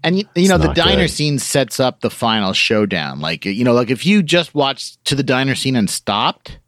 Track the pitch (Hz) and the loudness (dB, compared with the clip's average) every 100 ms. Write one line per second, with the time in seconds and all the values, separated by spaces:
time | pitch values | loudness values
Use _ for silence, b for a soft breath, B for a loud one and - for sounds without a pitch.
0 | 160 185 208 - 190 180 156 - 165 196 | 0 -2 -2 0 4 4 2 2 2 2
1 | 175 - 151 139 - 143 127 - 131 - | 0 0 -2 -2 0 0 0 0 -2 0
2 | 113 - 117 110 98 95 - 110 104 92 | -6 -2 0 0 0 0 2 2 2 -2
3 | 73 67 76 82 95 98 123 120 120 123 | -4 -6 -6 -6 -4 -2 2 2 2 -2
4 | 156 208 156 175 165 147 135 135 - _ | 2 2 4 0 0 -2 -2 -2 -12 _
5 | - 139 135 127 135 127 135 131 101 - | -4 -2 0 0 0 -2 0 0 0 -2
6 | - 104 135 208 - - | -4 -2 -2 -4 -14 -20